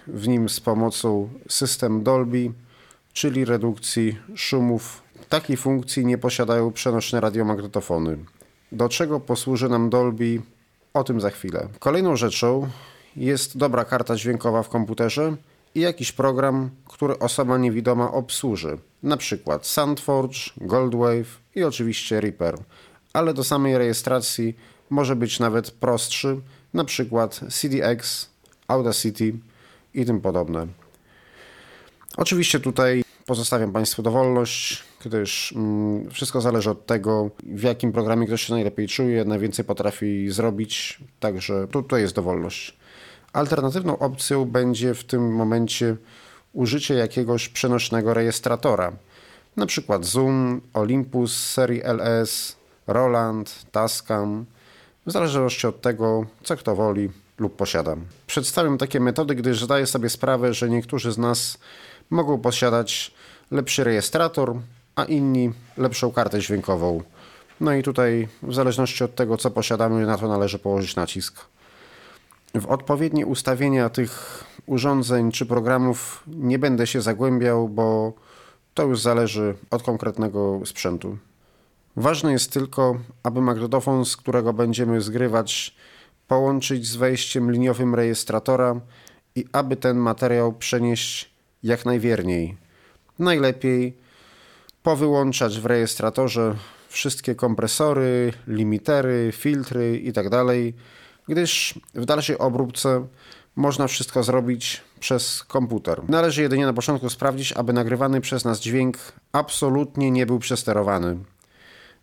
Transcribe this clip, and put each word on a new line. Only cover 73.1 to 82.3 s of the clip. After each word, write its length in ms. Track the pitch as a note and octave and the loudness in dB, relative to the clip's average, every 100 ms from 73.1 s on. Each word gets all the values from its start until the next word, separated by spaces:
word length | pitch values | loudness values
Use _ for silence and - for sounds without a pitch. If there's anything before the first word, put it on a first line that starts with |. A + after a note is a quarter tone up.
| D3+ - | 0 -2
ustawienia 640 | C3 C3+ B2 C#3 C3+ A2+ | -2 -2 0 2 2 2
tych 560 | B2+ A#2 - - - - - - | 0 -2 -4 -14 -16 -18 -16 -2
urządzeń 640 | C3 C#3 C#3 A#2+ B2 A#2 | 0 2 2 2 2 2
czy 140 | A#2 A#2+ | 0 0
programów 800 | A#2+ A#2 B2+ B2+ A#2+ - - D#3 | 2 2 2 2 0 -6 -12 -14
nie 320 | D#3+ B2+ C3 | -4 0 2
będę 280 | C#3+ A#2+ A#2 | 2 2 2
się 140 | C3 | 0
zagłębiał, 680 | G#2+ G#2+ C3 B2 A#2+ A#2 A2+ | -2 0 2 2 2 2 0
bo 440 | G#2 A2+ A2 A2 A2 - - - _ _ | 0 2 2 0 -6 -20 -20 -20 _ _
to 80 | - | 0
już 180 | C#3+ A#2 | 2 2
zależy 540 | A#2+ A#2+ A2+ G#2+ G#2 G2 - | 2 4 2 2 -2 -2 -4
od 120 | A#2+ | -2
konkretnego 800 | B2+ A#2 A2+ G2+ G#2+ G2+ G2 G2 | 0 -2 -2 -2 -2 0 -2 -2
sprzętu. 540 | F2 - F#2 F2 F#2 G#2 _ _ _ _ _ _ _ - | -6 -4 -4 -4 -6 -12 _ _ _ _ _ _ _ 0
Ważne 360 | C3 D#3 D#3 | 0 2 2